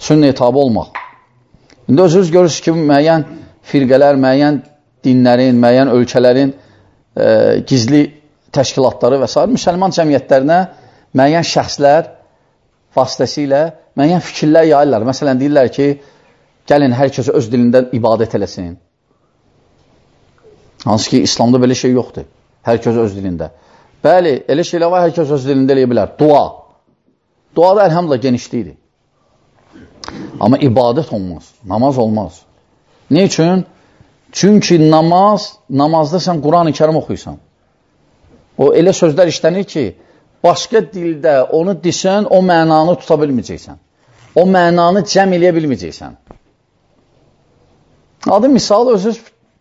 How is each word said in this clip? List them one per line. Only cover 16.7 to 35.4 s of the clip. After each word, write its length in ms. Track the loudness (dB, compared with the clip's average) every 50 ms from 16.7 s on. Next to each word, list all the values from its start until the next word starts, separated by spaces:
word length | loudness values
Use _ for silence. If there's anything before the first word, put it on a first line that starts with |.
| 0 2 2 0 0
hər 160 | 0 -2 -2 -2
kəs 160 | -4 -4 -2
öz 160 | -2 -2 -2 -2
dilində 340 | 0 0 2 2 2 2 0 0 -4
ibadət 400 | -4 0 0 0 0 -2 -4 -4
eləsin. 380 | -6 -6 -6 -10 -14 -14 -14 -14 -18 _ _ _ _ _ _ _ _ _ _ _ _ _ _ _ _ _ _ _ _ _ _ _ _ _ _ _ _ _ _ _ _ _ -20 _ _ _ _ _ _ -6
Hansı 260 | -4 -4 -4 -2 -2
ki, 100 | -2 0 0
İslamda 320 | -2 -2 -2 0 0 2 2
belə 140 | 2 0 -2
şey 200 | -2 -2 0 0
yoxdur. 320 | -2 -4 -6 -12 -18 -18 -18 _ _ _ _ _ _ _
Hər 160 | -2 -2 -2 -2
kəs 160 | -2 -2 0
öz 160 | -2 -4 -4
dilində. 360 | -8 -8 -8 -8 -8 -10 -12 -14 _ _ _ _ _ _ _ _ _ 2
Bəli, 320 | 2 2 4 2 0 -2 -4 -2
elə 180 | -4 -2 -2 -2
şeylər 240 | -4 -4 -2 -2 0
var, 160 | 0 0 0
hər 80 | 0 -2
kəs 160 | -2 -4 -2 -4
öz 140 | -4 -2
dilində 280 | -2 0 0 0 2 2
eləyə 140 | 0 0 0
bilər. 240 | 0 -2 -2 -4 -2
Dua. 260 | 0 2 4 4 2 2 -2 -8 -16 -20 _ _ _ _ _ _ _ _ _ _ _ _ _ _ _ _ _ _
Dua 160 | 2 2 2 4
da 120 | 2 2
əlhamdülillah 340 | 2 0 -2 -2 -2 -4 -2
genişlikdir. 540 | -2 -2 -4 -4 -6 -10 -10 -10 -10 -10 -16 _ _ _ _ _ _ _ _ _ _ _ _ _ _ _ _ _ _ _ _ -20 -20 _ _ _ -18 -16 -14 -14 -16 -16 -8
Amma 240 | -2 0 0 0 2
ibadət 480 | 0 0 0 0 0 0 0 -2 -4 -6
olmaz, 380 | -8 -10 -8 -10 -12 -14 -18 _ _ _ -12
namaz 340 | -8 -4 -2 -2 0 0
olmaz. 460 | 0 -2 -2 -2 -4 -6 -8 -14 -20 _ _ _ _ _ _ _ _ _ _ _ _ _ _
Nə 160 | 0 0 0
üçün? 380 | 0 0 0 0 0 0 -2 -4 -6 _ _ _ _ _ _ _ _ _ _ _ _ -6
Çünki 440 | 0 2 4 4 4 4 2 2 4
namaz, 720 | 4 4 4 2 2 2 2 2 2 2 0 -2